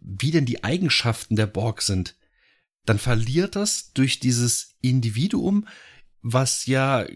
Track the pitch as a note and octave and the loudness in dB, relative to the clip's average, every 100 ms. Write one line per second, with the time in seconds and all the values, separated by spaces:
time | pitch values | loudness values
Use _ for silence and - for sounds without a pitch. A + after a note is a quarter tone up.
0 | - F#2+ C#3 E3 C3+ D#3 G#2+ F3 E3+ - | -14 -4 2 2 2 -2 -2 0 0 2
1 | A#2 A2+ - A2 G#2 F#2 A2+ - - F#2+ | 0 -2 0 0 0 0 -4 -2 -2 -2
2 | F2 - _ _ _ _ _ _ - G#2 | -2 -8 _ _ _ _ _ _ -2 0
3 | C3 A2+ A2 D3+ G3 G3+ G#3 - - - | 2 0 2 0 0 -2 -2 -4 -6 0
4 | C3 - C3 A#2+ A#2+ - - - B2+ B2+ | 0 0 0 2 2 0 -6 -4 0 2
5 | A#2 G#2+ F3+ C#3+ - G#3 G#3+ - - - | 0 -2 -2 0 2 0 -2 -14 -20 -20
6 | - _ A#2 B2+ C3 - - C3 C3+ C3 | -20 _ -2 0 0 -2 -2 0 2 0
7 | F#2 | -2